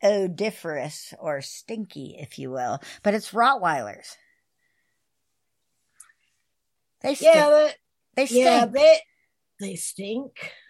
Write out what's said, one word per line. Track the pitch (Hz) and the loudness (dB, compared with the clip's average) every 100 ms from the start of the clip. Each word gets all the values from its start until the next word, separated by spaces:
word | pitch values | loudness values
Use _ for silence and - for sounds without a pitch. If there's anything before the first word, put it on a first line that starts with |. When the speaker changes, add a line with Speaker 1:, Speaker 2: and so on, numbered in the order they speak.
Speaker 1:
odoriferous | 202 208 185 165 214 214 165 147 143 - - - | 0 0 -2 -4 -8 -8 -10 -10 -10 -14 -20 -12
or | 156 139 | -10 -10
stinky, | - - - 226 196 147 131 - | -10 -18 -14 -14 -12 -16 -18 -18
if | 151 - | -20 -14
you | 131 | -12
will, | 131 123 120 - - | -8 -8 -8 -12 -6
but | 208 | -4
it's | 208 - | -4 -4
Rottweilers. | 208 247 262 175 143 104 - - - _ _ _ _ _ _ _ _ _ _ _ _ _ _ _ _ _ _ _ _ _ _ _ _ _ _ _ _ | 0 2 2 -2 -2 -6 -14 -20 -20 _ _ _ _ _ _ _ _ _ _ _ _ _ _ _ _ _ _ _ _ _ _ _ _ _ _ _ _
They | - | -8
stink. | - 320 | 2 4
Speaker 2:
Yeah, | 320 294 | 6 6
that, | 302 302 - _ _ _ - | 4 2 -2 _ _ _ -4
Speaker 1:
They | 277 | 0
stink. | 240 | 4
Speaker 2:
yeah, | 254 240 226 | 4 4 2
they, | 269 311 311 - _ _ _ _ _ | 4 6 6 2 _ _ _ _ _
they | 196 180 | -14 -12
stink. | - - 196 233 277 - - - | -12 -12 -10 -10 -10 -16 -18 -18